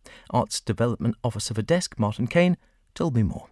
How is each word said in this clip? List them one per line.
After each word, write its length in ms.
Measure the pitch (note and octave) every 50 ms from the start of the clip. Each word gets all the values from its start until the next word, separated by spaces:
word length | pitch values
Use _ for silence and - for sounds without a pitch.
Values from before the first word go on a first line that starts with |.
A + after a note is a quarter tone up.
| _ - - - - -
Arts 300 | - - - - - -
Development 560 | - - A2 - A#2 B2 A2 - A2+ A#2 - - -
Officer 300 | A#2+ - A2 - - A2+
for 80 | A2+ G#2
Desk, 360 | - E3 F3+ - - - -
Martin 300 | G#2+ G#2 G#2+ - A#2+ A#2+
Kane, 280 | - E3+ F3 F3+ F3 - _ _ _ _ _ _ _
told 220 | - F3 E3+ B2
me 80 | A#2 G#2+
more. 240 | F2 - - - -